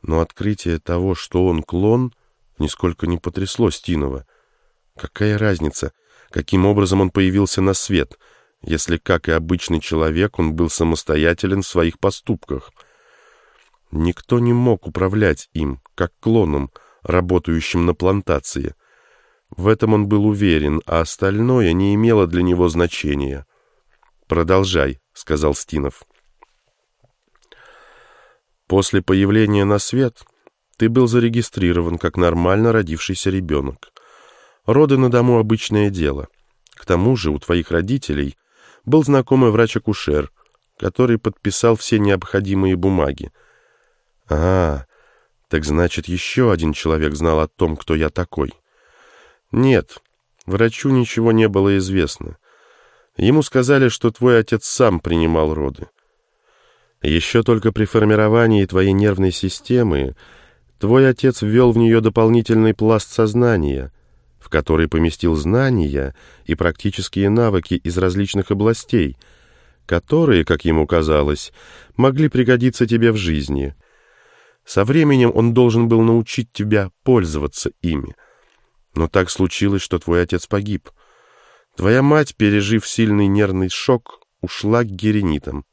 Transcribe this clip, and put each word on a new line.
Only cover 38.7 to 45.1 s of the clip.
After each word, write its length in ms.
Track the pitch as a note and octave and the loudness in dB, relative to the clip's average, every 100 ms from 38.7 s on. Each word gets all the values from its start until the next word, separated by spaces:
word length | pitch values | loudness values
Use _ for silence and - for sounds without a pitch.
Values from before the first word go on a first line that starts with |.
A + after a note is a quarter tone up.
| _ | _
был 200 | - D3+ | 0 2
знакомый 480 | C#3+ C#3 B2+ C3 B2 | 4 2 2 4 4
врач-акушер, 800 | G#2+ A2+ A2+ - G#2 - D2 C#2+ _ _ _ _ _ | 4 2 0 -4 -4 -2 -2 -4 _ _ _ _ _
который 420 | F#2+ - B2+ A2+ | -8 0 0 2
подписал 580 | A2 - G#2 - A#2 A2+ | -2 -4 -6 0 0 0
все 240 | - G#2+ | 0 0
необходимые 760 | G#2 F#2+ - G2 G2 G2 F#2+ | 2 0 0 -4 -2 0 0
бумаги». 560 | F#2 F#2 F#2+ C#2+ C#2 C2+ _ _ _ _ _ _ _ _ _ _ | 0 0 0 -2 -4 -12 _ _ _ _ _ _ _ _ _ _
«А, 580 | D2+ E2+ F#2+ E2 C#2 C2 _ _ | -2 0 2 0 -4 -10 _ _